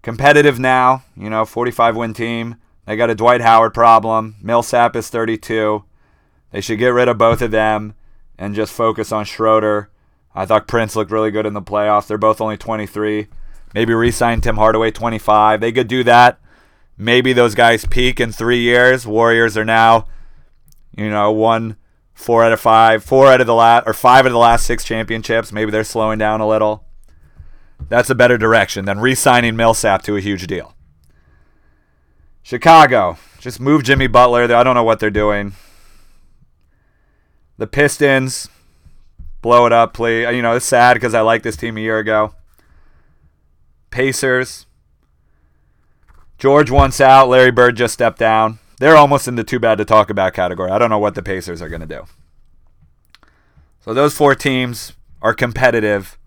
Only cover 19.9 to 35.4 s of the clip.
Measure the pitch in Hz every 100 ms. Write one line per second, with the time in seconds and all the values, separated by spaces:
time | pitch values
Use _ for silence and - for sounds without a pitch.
19.9 | 113 - - - - _ _ _ _ _
20.9 | - 107 104 104 110 113 113 113 104 _
21.9 | _ _ _ - 117 113 113 113 113 113
22.9 | 113 - 131 135 127 117 117 117 117 117
23.9 | 107 127 131 127 120 117 120 - 117 -
24.9 | 113 110 110 110 117 113 107 107 107 107
25.9 | 117 110 107 107 110 107 107 107 107 -
26.9 | - - _ _ _ - - - _ -
27.9 | 117 120 117 123 120 113 110 95 - 95
28.9 | 98 123 131 139 120 117 113 113 113 110
29.9 | 98 - 104 101 98 90 90 - _ _
30.9 | _ _ _ _ _ _ _ _ _ _
31.9 | _ _ _ _ _ - 123 170 160 147
32.9 | 120 90 85 _ _ 123 117 135 151 131
33.9 | 139 127 123 123 120 120 120 123 123 113
34.9 | 110 110 104 104 104